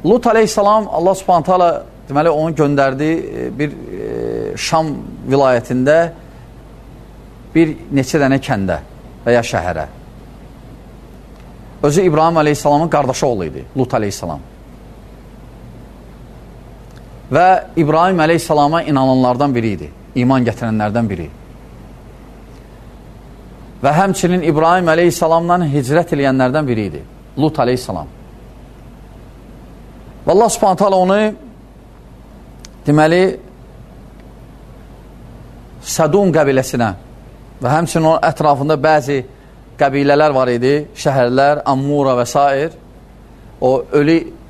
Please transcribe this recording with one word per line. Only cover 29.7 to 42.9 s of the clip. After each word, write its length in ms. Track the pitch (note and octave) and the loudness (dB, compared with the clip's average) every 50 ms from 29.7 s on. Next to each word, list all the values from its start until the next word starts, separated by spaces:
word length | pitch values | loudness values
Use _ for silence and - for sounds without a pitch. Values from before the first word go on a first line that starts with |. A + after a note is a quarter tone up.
| - - - - - - - - - - - | -20 -20 -20 -20 -20 -20 -20 -20 -20 -8 -2
Və 80 | D3 | 0
Allah 180 | E3 G3 A#3 A3+ | 2 4 4 2
Subhanahu 300 | - - - G3 F#3 - | 2 2 2 2 2 2
taala 200 | G3+ G3+ G3 F#3 F#3 | 2 2 2 2 2
onu, 160 | F#3 G3 G#3 G#3+ G#3+ G#3 - - - - - - - - - - - - - - - - - - - - - - - - - - - - - - | 2 2 2 0 -2 -4 -8 -18 -20 -20 -20 -20 -20 -20 -20 -20 -20 -20 -20 -20 -20 -20 -20 -20 -20 -20 -20 -20 -20 -20 -20 -20 -20 -20 -6 -2
deməli, 360 | - D3 D3+ D#3 D#3 E3+ F3+ F#3+ F#3 - - - - - - - - - - - - - - - - - - - - - - - - - - - - - - - - - - - - - - - - - - - - - - - - - - - | 0 2 4 4 4 4 2 2 0 -2 -6 -14 -20 -20 -20 -20 -20 -20 -20 -20 -20 -20 -20 -20 -20 -20 -20 -20 -20 -20 -20 -20 -20 -20 -20 -20 -20 -20 -20 -20 -20 -20 -20 -20 -20 -20 -20 -20 -20 -20 -20 -20 -20 -20 -20 -20 -20 -20 -18 -12
Sədum 460 | - - - D#3+ D3+ D3+ G3+ G3+ F#3 | -8 -2 0 0 2 2 2 2 2
qəbiləsinə 600 | D3 D#3+ D3 C#3 C3+ C3 B2+ - - B2 A#2 G#2+ F#2 - - - - - - - - - - - - - | 2 2 2 2 2 0 -2 -2 -4 -2 -2 -2 -4 -8 -14 -20 -20 -20 -20 -20 -20 -20 -20 -20 -14 -6
və 120 | C3 A#2+ | -2 0
həmçinin 360 | C#3+ D#3+ E3+ - - E3+ D#3+ | 0 0 0 -2 -2 0 2
onun 160 | D#3+ D#3+ - - | 2 2 2 0
ətrafında 540 | D#3+ D3+ - D3+ D3+ C#3+ B2+ C#3+ D3+ D#3 C#3+ | -2 -2 0 0 0 2 0 0 -2 0 0
bəzi 380 | C3+ D#3 D#3 D3+ B2 C3 C#3+ C3+ B2 - - - - - - - - - - - | 2 2 2 2 0 -2 -4 -4 -6 -8 -18 -20 -20 -20 -20 -20 -20 -20 -4 -2
qəbilələr 520 | D3 C#3 C3 C#3+ C#3 C#3+ C#3+ C#3+ D3+ D3+ C#3 | 0 0 2 0 2 2 4 4 4 2 2
var 160 | C3 C3 B2 | 2 0 0
idi, 220 | A#2+ A#2 B2 C3 C#3+ D3+ D3 - - | 0 0 2 0 0 0 -2 -8 -14
şəhərlər, 680 | - - D3+ C3+ C#3 B2 A#2+ B2 C3 C#3 C#3+ D3 D3 - | -4 -4 0 2 2 2 2 2 2 4 2 2 0 0
Ammura 480 | - C#3 C3 C#3 C#3+ D3 C#3+ C#3 C3+ B2+ | -2 -2 0 0 -2 0 0 2 2 0
və 100 | B2 A#2+ | 0 -2
sair, 480 | A#2 - D3 C#3+ C#3+ C#3 C3+ D3 E3 - - - - | 0 0 2 2 2 0 0 -4 -6 -8 -14 -20 -20